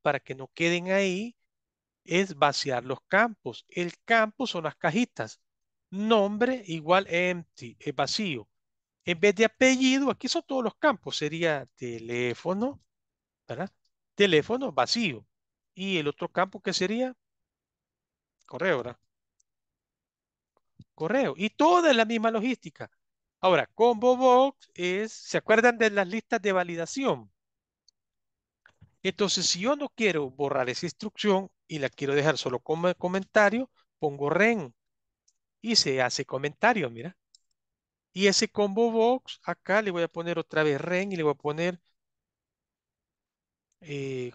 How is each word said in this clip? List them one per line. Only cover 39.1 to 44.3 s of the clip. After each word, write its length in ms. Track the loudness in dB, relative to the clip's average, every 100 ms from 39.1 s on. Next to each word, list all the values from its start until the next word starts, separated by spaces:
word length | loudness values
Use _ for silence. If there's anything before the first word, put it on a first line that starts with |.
| 2 -4 -12
acá 380 | -10 -8 -2 0
le 100 | 0
voy 120 | -2
a 40 | -4
poner 320 | -4 -4 -4
otra 240 | -2 0
vez 160 | 0 0
REN 320 | -2 -4 -2
y 60 | -2
le 60 |
voy 100 | -2
a 20 | -2
poner, 460 | -4 -2 -4 -4 _ _ _ _ _ _ _ _ _ _ _ _ _ _ _ _ _ _ _ _
eh, 500 | -12 -10 -8 -8 -8